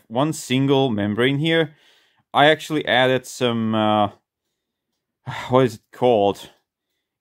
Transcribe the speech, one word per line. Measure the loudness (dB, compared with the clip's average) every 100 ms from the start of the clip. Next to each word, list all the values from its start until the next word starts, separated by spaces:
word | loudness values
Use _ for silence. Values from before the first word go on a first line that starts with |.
| -6
one | -4 -4
single | -4 -4 -2 0 0 0
membrane | -2 -4 0 -2 0
here. | 0 0 -2 _ _ _ _ _ _
I | 2 2
actually | 2 -2 -6 0
added | 0 2 0 -4
some, | -4 -2 -2 -2
uh, | 0 0 2 0 -4 _ _ _ _ _ _ _ _ _ _ -14
<sighs> | -10 2
what | 4 4
is | -2
it | _
called? | -2 2 4 2 -2 -10 _ _ _ _ _ _ _